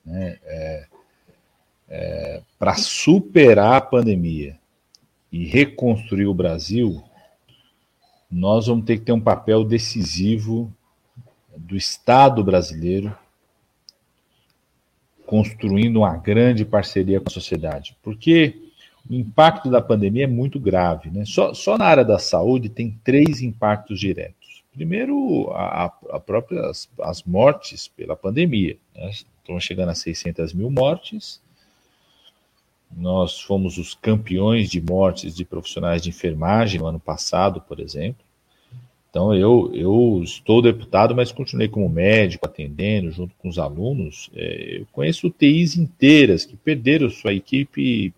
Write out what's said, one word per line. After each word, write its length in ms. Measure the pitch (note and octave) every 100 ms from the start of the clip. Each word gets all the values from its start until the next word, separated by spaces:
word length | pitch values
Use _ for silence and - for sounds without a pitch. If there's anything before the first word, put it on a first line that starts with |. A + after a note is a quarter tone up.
né? 320 | D#2+ F2+ F2+ E2+
É, 420 | D#2 D#2+ D#2+ D#2 - _ _ _ _ _ _ _ _ _ _
é, 540 | D#2 - - - - - -
pra 160 | -
superar 1000 | - - - - F#3+ - F3 C3+ G#2 G#2
a 60 | C3
pandemia 800 | - B2 A2+ F#2+ E2+ D#2+ C#2+ D2+ _ _ _ _ _ _ _
e 140 | E2+
reconstruir 840 | E2 B2 C#3+ - B2 A2 - G2 G2+
o 80 |
Brasil, 640 | F2+ F2+ E2 E2 A2 A#2 D#2 - _ _ _ _ _ _ _ _ _ _ _ -
nós 380 | F2 F#2+ A2 A2+
vamos 200 | A#2 A2
ter 120 | A2+
que 60 |
ter 80 | A2+
um 80 | A#2
papel 420 | A2 F#2+ - A2
decisivo 1120 | A2 A2+ A2+ A#2 D#2+ E2 G2+ A2 G#2+ A2+ A2+ - _ _ _ - - _ _ -
do 200 | E2+ F#2+
Estado 680 | - - - B2+ C#3 A#2
brasileiro 760 | G2 F#2 E2+ D#2+ F2 F#2+ G2+ G#2 _ _ _ _ _ _ _ _ _ _ _ _ _ _ _ _ _ _ _ _
construindo 760 | - G#2+ G#2 - G#2+ G2 A#2 A2+
uma 180 | G2+ E2+
grande 480 | F2+ G#2 A#2+ A2+
parceria 560 | G#2+ G#2 F#2 G2+ F#2 G2
com 80 | -
a 40 |
sociedade. 640 | - - E2 D#2+ D2 - _
Porque 600 | - G#2+ D#3+ E3 D3 - - _ _ _ -
o 60 |
impacto 560 | B2 A2 - D#3+ D#3+ C3
da 100 | B2
pandemia 440 | A#2+ A2 G2 A2+
é 20 | C3+
muito 320 | A#2+ C3+ C#3+
grave, 500 | G#2+ F2+ F2 D#2+ D#2+
né? 160 | F#2
Só, 300 | G#2+ - F#2+
só 240 | - - A3+
na 60 |
área 200 | F#3+ D3+
da 140 | A2+ G2+
saúde 500 | - E2+ G2 B2+ A2
tem 300 | - A#2 A2
três 360 | - C3+ D#3 A#2+
impactos 600 | B2 A2 G#2+ G#2 - F#2+
diretos. 360 | F#2+ E2 D#2+ - _ - _ C3+
Primeiro, 720 | D#3+ G3 C4 C#4+ C4 D#3 F#2
a, 360 | F2 F2+ - F2
a, 60 | - -
a 100 | D#2
própria, 400 | - G#2 - F2 -
as, 220 | - - -
as 240 | D#2+ E2+
mortes 640 | F2+ F2+ C3 D3 - - -
pela 260 | - -
pandemia, 600 | D#2+ F#2+ B2 F3 A2+ F2 - _
né? 160 | - F2+
Estão 480 | G#2 - _ - F2
chegando 300 | - F#2 F2+
a 60 | E2
seiscentas 560 | - E2 F2 E2 D#2+
mil 180 | F2 A2+
mortes. 720 | C#3 C3+ F3+ - A3 - - _ _ _ _ _ _ _ _ _ _ _ _ _ _ _ E2+
Nós 440 | F2+ F#2 F2 -
fomos 360 | - G2 F#2 E2+
os 160 | E2+
campeões 800 | - A2 A2 A2 F#2 G#2 A#2 F#2+
de 100 | F2+
mortes 540 | E2 F#2 F#2+ E2 E2+
de 100 | D#2+
profissionais 560 | F2+ - E2+ - F2 E2+
de 100 | E2+
enfermagem 680 | - F2+ D#2 E2 G#2+ A2+ F2+
no 80 | D#2+
ano 140 | D#2+
passado, 600 | - D2+ - F2+ G2 F2
por 200 | - -
exemplo. 440 | C#2+ C#2+ F2+ B2+ _ _ _ _ _ B2 - _ _
Então, 240 | E2+ G2
eu, 340 | G2+ G2+ A#2+ E2
eu 460 | A#1+ F2 A2 A#2+ G2
estou 400 | E2+ - - A2+
deputado, 500 | A#2+ A2 - G2 A#2
mas 200 | A#2+ B2
continuei 340 | - C3+ B2 A2
como 220 | A2 F2+
médico, 580 | D#2+ F#2+ A2 G2+ E2+ -
atendendo, 640 | - C#2+ D2 G2 G#2+ F2
junto 240 | D#2+ F2+ _
com 120 | F2+
os 100 | E2+
alunos. 720 | D2 D2+ A2 C#3 D#2+ - -
É, 460 | - - G1+ G1+ G1+
eu 80 | -
conheço 340 | - - - F3
U 40 |
T 140 | -
Is 320 | D3 D#3 E3+ E3+
inteiras 680 | D#3 - C3+ D3+ C3 F2
que 120 | - -
perderam 540 | - D3+ A#2 D#3 B2+
sua 240 | - G#2+
equipe 760 | G2 - C3+ C#3 - C3+ A#2 F#2+